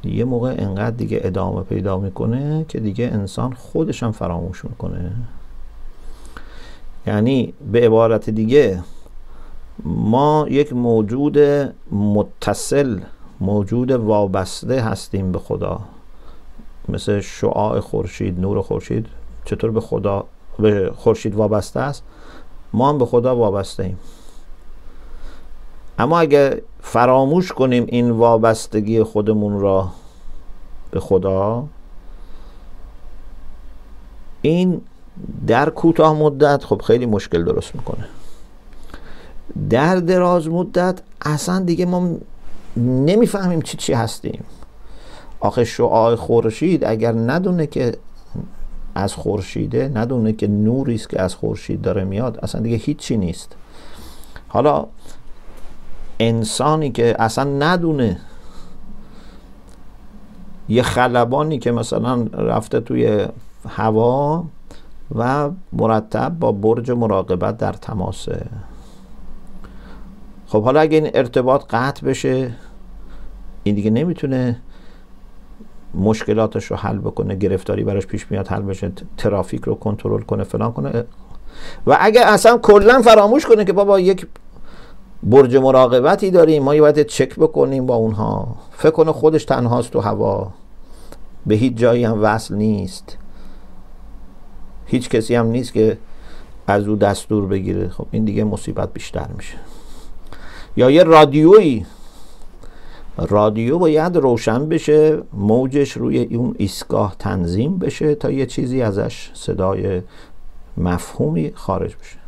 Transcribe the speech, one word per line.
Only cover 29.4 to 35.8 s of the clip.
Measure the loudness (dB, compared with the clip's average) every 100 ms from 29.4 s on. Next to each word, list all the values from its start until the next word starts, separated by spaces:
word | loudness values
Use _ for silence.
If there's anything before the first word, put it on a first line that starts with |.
| 0 0
را | 2 2 0 -8 -18 -14 -10 -10 -10 -12 -12 -12 -6
به | -6
خدا، | 0 2 2 0 0 -2 -6 -14 -16 -14 -14 -16 -12 -12 -14 -16 -16 -14 -14 -14 -12 -12 -12 -12 -12 -12 -14 -16 -16 -18 -18 -16 -16 0
این | 2 4 2 0 -6 -20 -20 -14 -12 -6 2
در | 4 2
کوتاه | 2